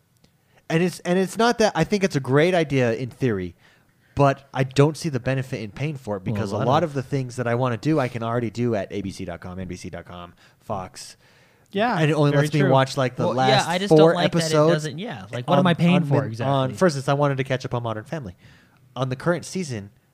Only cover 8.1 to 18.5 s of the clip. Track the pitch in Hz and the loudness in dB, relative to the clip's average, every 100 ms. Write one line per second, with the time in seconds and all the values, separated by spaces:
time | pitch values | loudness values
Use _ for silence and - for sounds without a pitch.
8.1 | 120 113 120 113 110 120 107 - 101 95 | -4 -4 -2 -2 -2 -2 -2 -4 -6 -8
9.1 | 87 87 85 90 92 90 90 90 85 - | -8 -10 -12 -12 -10 -10 -10 -12 -14 -14
10.1 | 90 87 - _ _ - 101 92 - - | -16 -18 -20 _ _ -10 -8 -10 -16 -20
11.1 | - _ _ _ _ _ 196 240 185 151 | -20 _ _ _ _ _ -2 0 2 2
12.1 | 156 143 143 147 151 - 135 131 139 127 | 4 4 4 2 2 4 4 2 0 -2
13.1 | - 113 120 131 - 160 185 196 156 160 | -2 -2 2 2 2 2 0 4 6 8
14.1 | 175 180 170 160 156 156 160 151 147 233 | 6 0 0 2 4 4 2 -2 -8 -10
15.1 | 135 107 120 127 180 185 165 170 180 147 | -12 -10 -8 0 4 4 4 4 4 4
16.1 | 131 110 113 135 139 131 104 185 139 131 | 0 0 -4 0 0 0 2 0 2 0
17.1 | 143 143 135 131 127 127 120 117 107 107 | 2 2 0 -2 -4 -4 -6 -6 -8 -8
18.1 | 165 104 - - | -10 -10 -16 -20